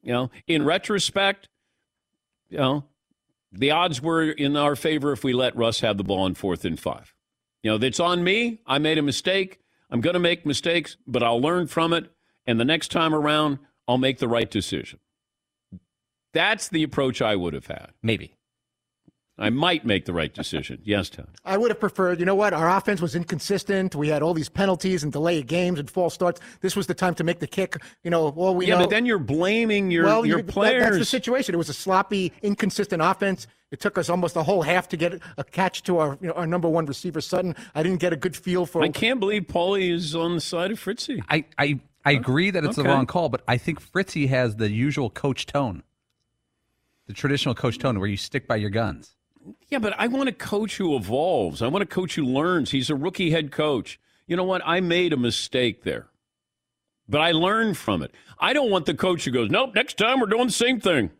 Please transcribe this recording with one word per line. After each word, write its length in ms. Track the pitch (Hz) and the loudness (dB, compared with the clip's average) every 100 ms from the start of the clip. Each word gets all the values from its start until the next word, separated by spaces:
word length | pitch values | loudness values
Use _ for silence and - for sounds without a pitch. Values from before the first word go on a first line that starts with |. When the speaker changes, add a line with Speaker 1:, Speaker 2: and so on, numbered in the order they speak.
Speaker 1:
You 100 | - | -2
know, 180 | 120 127 - - | -2 -2 -8 -2
in 180 | 160 | 0
retrospect, 840 | 143 180 - 208 - - 196 196 _ _ _ _ _ _ _ _ _ _ _ | 2 0 0 -2 0 0 0 -2 _ _ _ _ _ _ _ _ _ _ _
you 80 | 120 | -2
know, 260 | 131 143 143 _ _ _ _ _ _ | 0 0 -6 _ _ _ _ _ _
the 180 | 92 135 | -2 2
odds 300 | 156 180 135 | 2 2 0
were 200 | 156 165 160 | 0 2 0
in 260 | 156 143 147 | 0 0 2
our 200 | 147 143 | 2 2
favor 360 | 165 151 139 | 0 0 0
if 100 | 135 | 0
we 80 | 135 | 0
let 240 | 123 127 117 | 2 0 2
Russ 240 | 117 113 | 0 2
have 160 | 117 101 | 0 0
the 80 | |
ball 160 | 95 95 | 0 0
on 100 | 95 | 0
fourth 300 | 90 98 87 | -2 -2 -2
and 140 | 95 78 | -2 -4
five. 360 | - 62 - _ _ _ _ _ | -6 -8 -12 _ _ _ _ _
You 80 | 110 | -2
know, 80 | 110 | 0
that's 220 | 127 - | 0 0
on 240 | 175 175 | 0 2
me. 360 | 175 208 240 226 - | 2 2 0 -4 -4
I 120 | 135 | 0
made 200 | 156 156 | 2 2
a 40 | |
mistake. 580 | 143 131 - 190 190 - _ _ _ | 0 -2 -2 -2 -2 -10 _ _ _
I'm 100 | 120 | -2
gonna 180 | 127 180 | 0 2
make 260 | 175 170 | 2 2
mistakes, 520 | 151 131 170 170 151 - - | -2 -2 0 0 -2 -14 -4
but 160 | 123 | 0
I'll 180 | 117 120 | 2 2
learn 260 | 143 175 165 | 2 0 0
from 240 | - 165 | 0 0
it. 180 | 170 - _ _ _ - | 0 -2 _ _ _ -2
And 120 | 117 | 0
the 60 | |
next 260 | 123 160 - | 2 0 0
time 240 | 185 160 | 0 2
around, 440 | 156 151 151 151 139 - _ - | 2 2 2 2 -2 -8 _ 0
I'll 120 | 123 | 2
make 200 | 131 131 | 2 0
the 100 | 123 | 0
right 220 | 117 110 | 0 0
decision. 480 | 104 92 82 - - _ _ _ _ _ _ _ 90 _ _ _ _ _ | -2 -2 -6 -8 -16 _ _ _ _ _ _ _ -20 _ _ _ _ _
That's 360 | 160 185 214 - | 0 0 0 -2
the 140 | 170 | -2
approach 380 | 151 - 135 120 | 0 0 0 0
I 160 | 113 104 | 0 0
would 180 | 87 | -2
have 120 | 71 - | -6 -10
had. 260 | 73 - _ | -14 -14 _
Speaker 2:
Maybe. 320 | 113 110 73 _ _ _ _ _ _ _ _ _ _ - | -2 -2 -4 _ _ _ _ _ _ _ _ _ _ -4
Speaker 1:
I 120 | 104 | 0
might 340 | 123 170 170 | 2 2 0
make 200 | 123 98 | 2 0
the 80 | - | 0
right 200 | 85 78 | -2 -4
decision. 480 | - - 80 67 62 | -4 -8 -6 -8 -12
Yes, 240 | 104 101 90 | -2 -2 -2
Todd. 200 | - - - | -10 -20 -18
Speaker 3:
I 120 | - 196 | -4 0
would 140 | 233 | 2
have 100 | 214 | 0
preferred, 400 | 202 - 185 175 | -4 0 0 2
you 60 | 175 | 2
know 80 | |
what? 180 | 196 208 | 2 2
Our 160 | 165 165 | 2 4
offense 320 | 190 202 202 | 2 2 -2
was 140 | 165 139 | -2 -4
inconsistent. 800 | 170 160 - 196 - 196 185 | -4 -6 -2 -4 0 -2 0
We 140 | 147 147 | -2 0
had 140 | 151 | 2
all 120 | 156 | 2
these 140 | 170 151 | 0 -4
penalties 520 | - 196 180 190 185 | 0 0 2 0 0
and 80 | 147 | -2
delay 280 | 143 160 170 | -2 0 0
of 60 | 120 | 0
games 320 | 170 180 170 | 0 0 -2
and 100 | 143 | -4
false 240 | - 175 | -2 -2
starts. 260 | - 180 175 - - | 0 -2 -2 -12 -6
This 160 | 190 202 | -4 -2
was 100 | 190 | -2
the 80 | |
time 200 | 170 185 165 | 0 0 0
to 80 | |
make 140 | 160 170 | -2 -2
the 60 | 151 | -4
kick. 300 | - 185 - - - | -4 -4 -6 -12 -12
You 60 | 175 | -2
know, 180 | 170 156 | 0 0
all 260 | 147 185 | 0 0
we 120 | 180 185 | 2 4
Speaker 1:
Yeah, 80 | |
Speaker 3:
know 60 | 180 | 4
Speaker 1:
but 100 | 185 | 4
then 140 | 208 240 | 4 2
you're 120 | 208 | 0
blaming 720 | 120 147 180 220 226 208 190 | 0 0 2 2 2 2 2
your, 140 | 170 | 4
Speaker 3:
Well, 200 | 180 220 226 | 4 4 4
Speaker 1:
your 120 | 175 | 0
Speaker 3:
you, 40 | |
that, 80 | 190 | 0
Speaker 1:
players. 300 | 196 208 254 | 2 2 4
Speaker 3:
that's 140 | 226 196 | 4 4
the 60 | 214 | 2
situation. 480 | 262 - 254 262 | -2 0 -2 0
It 40 | 170 | -2
was 120 | 156 | -2
a 40 | |
sloppy, 580 | 143 - 190 190 202 185 - | -6 2 2 2 0 -2 -2
inconsistent 600 | 208 202 202 - 196 175 | -4 0 -2 0 -2 2
offense. 440 | 160 190 202 185 - _ _ | 2 2 0 -2 -6 _ _
It 100 | 143 | -4
took 160 | 208 - | -4 -2
us 140 | 165 | 0
almost 260 | 175 175 175 | 0 0 0
a 60 | |
whole 200 | 156 196 | 2 2
half 240 | 151 180 180 | 2 0 0
to 60 | 175 | -2
get 220 | 170 170 - - | -2 -4 -14 -12
a 60 | |
catch 380 | 139 - 190 - | -8 -2 -2 -2
to 140 | - 175 | -2 0
our, 200 | 151 139 | 0 -2
you 80 | 180 | -6
know, 60 | |
our 120 | 165 165 | -4 -2
number 220 | 175 170 | 0 0
one 160 | 160 | 0
receiver, 380 | 156 135 185 156 | -2 -4 -6 -8
Sutton. 340 | - 180 185 - - | -4 -2 -2 -6 -8
I 80 | 147 | -4
didn't 180 | 165 185 | -2 0
get 120 | 175 | 0
a 40 | 165 | 0
good 200 | 185 - | -4 -6
feel 300 | - 180 175 | -2 -2 0
for 160 | 170 | 0
Speaker 1:
I 80 | 165 | 0
can't 280 | 151 220 254 | 0 0 0
believe 260 | 196 208 | 0 -2
Paulie 460 | 180 - 175 202 185 | -2 -2 0 0 0
is 240 | 170 165 | -2 -2
on 200 | 165 165 | -4 -2
the 60 | 175 | -2
side 280 | - 170 180 | -4 -4 -4
of 80 | 226 | -4
Fritzy. 440 | - 233 - 240 107 | -6 -8 -6 -8 0
Speaker 4:
I, 160 | 160 - - | -2 -2 -2
I, 220 | 143 139 - _ | -2 -2 -6 _
I 80 | - | 2
Speaker 1:
Huh? 60 | 143 | 2
Speaker 4:
agree 300 | 123 131 190 | 2 2 2
that 140 | 185 | 0
it's 140 | 151 214 | -2 0
Speaker 1:
Okay. 80 | 135 | 2
Speaker 4:
the 80 | |
wrong 120 | 139 127 | 2 2
call, 220 | 180 160 | 0 0
but 120 | 123 - | -2 0
I 80 | 120 | -2
think 240 | - 160 | 0 -6
Fritzy 460 | - 180 190 - 143 | -4 -4 -2 0 2
has 300 | 131 127 107 | 2 2 0
the 140 | 107 | 0
usual 380 | 107 135 143 120 | 2 0 0 -4
coach 380 | - 147 127 - | -2 -4 -4 -2
tone, 360 | 143 135 82 - _ _ _ _ _ _ _ _ _ _ _ - | -2 -2 -6 -14 _ _ _ _ _ _ _ _ _ _ _ -16
the 80 | |
traditional 400 | 104 143 139 - | -4 0 0 -2
coach 240 | 117 127 113 | -2 -2 -2
tone 200 | 139 107 | -2 -2
where 100 | 98 | -2
you 80 | 98 | -4
stick 280 | - 135 - | -6 -8 -2
by 100 | 113 | -2
your 140 | 104 | 0
guns. 460 | 104 113 76 - _ _ _ - 214 _ | -2 -4 -6 -14 _ _ _ -20 -20 _
Speaker 1:
Yeah, 100 | 277 | -4
but 120 | 214 190 | -2 -2
I 80 | 220 | -2
want 220 | 262 269 | 0 -2
a 40 | |
coach 440 | 190 - 208 214 - | -4 -4 -2 -2 -2
who 180 | 190 | 0
evolves. 680 | 139 95 123 165 160 92 71 | 0 0 0 2 2 0 0
I 40 | 113 | -2
want 160 | 170 | 0
a 40 | - | -2
coach 280 | - 185 | -4 -4
who 80 | - | -2
learns. 480 | 135 131 160 180 127 | 0 2 2 2 2
He's 180 | 139 127 | 0 0
a 40 | |
rookie 360 | 147 160 180 175 | -2 -2 -2 0
head 180 | 165 147 | 0 -2
coach. 480 | - 151 135 90 - _ _ - | -2 0 0 -4 -14 _ _ -6
You 80 | 170 | -2
know 80 | |
what? 180 | 185 185 | 0 -2
I 140 | 160 170 | 0 0
made 320 | 185 170 180 | 2 2 2
a 40 | 147 | 2
mistake 680 | 120 110 - 127 120 - | 0 -2 -2 0 0 0
there, 240 | - 64 - _ _ _ _ _ _ _ _ _ - | -6 -6 -10 _ _ _ _ _ _ _ _ _ -4
but 120 | 143 | 0
I 120 | 165 | 2
learned 440 | 160 175 220 226 175 | 4 2 2 0 -2
from 260 | - 92 | -2 -2
it. 80 | 69 - - - | -2 -12 -20 -2
I 140 | 180 | 0
don't 180 | 277 262 | 2 2
want 160 | 190 165 | 2 0
the 80 | |
coach 300 | 143 185 175 | 0 0 0
who 80 | 139 | 0
goes, 180 | 127 110 | 0 2
"Nope, 240 | 185 262 | 2 2
next 240 | 208 - - | 0 -2 0
time 220 | 214 262 | 2 2
we're 60 | 220 | 2
doing 180 | 220 247 | 2 2
the 60 | |
same 260 | - 240 254 | 2 0 2
thing." 320 | 196 156 92 - | 2 2 2 -4